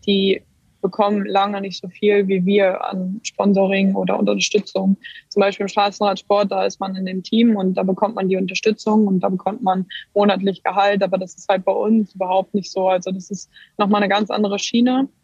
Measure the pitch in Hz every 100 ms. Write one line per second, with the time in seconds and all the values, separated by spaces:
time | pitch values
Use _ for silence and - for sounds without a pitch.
0 | - 202 196 190 _ _ _ _ 190 -
1 | 208 208 202 196 196 202 196 180 180 -
2 | 208 202 196 190 180 202 196 185 - 196
3 | 185 202 - - 202 196 190 196 196 196
4 | 185 190 202 202 196 214 196 190 190 196
5 | - - _ - 196 196 202 - 202 196
6 | 208 190 - 202 208 196 196 - 190 190
7 | 190 190 180 220 233 214 185 185 185 185
8 | 202 - 190 185 185 185 226 214 - 214
9 | 208 190 196 185 190 208 185 185 185 -
10 | - - 208 190 196 190 - 190 202 202
11 | 190 190 185 - - 190 190 190 214 220
12 | 208 185 185 185 190 208 180 - 185 185
13 | 180 190 180 196 - - - _ 208 208
14 | 202 202 208 - 208 202 - 233 247 254
15 | 277 _